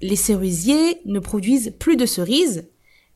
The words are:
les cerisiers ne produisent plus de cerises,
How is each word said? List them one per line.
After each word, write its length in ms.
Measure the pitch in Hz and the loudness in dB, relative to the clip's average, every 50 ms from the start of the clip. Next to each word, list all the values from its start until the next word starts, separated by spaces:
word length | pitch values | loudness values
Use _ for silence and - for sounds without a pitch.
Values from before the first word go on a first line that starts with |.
| - | -4
les 140 | 190 202 | -2 -2
cerisiers 840 | 196 - - 214 190 190 185 175 165 165 226 285 302 320 339 339 339 - | 0 2 0 0 0 0 -2 -2 -2 0 2 2 4 4 2 0 -2 -6
ne 140 | 202 202 202 | -6 -6 -6
produisent 540 | 190 - - 208 185 202 262 277 226 214 - - | -6 -4 -6 -4 0 2 2 2 0 -2 -8 -4
plus 160 | - 311 330 | 0 2 2
de 80 | 247 247 | 2 2
cerises, 640 | 226 - - 180 170 240 294 370 320 214 165 160 - _ _ _ _ _ _ _ _ _ | 0 -2 -2 -2 0 2 2 2 2 0 -4 -6 -12 _ _ _ _ _ _ _ _ _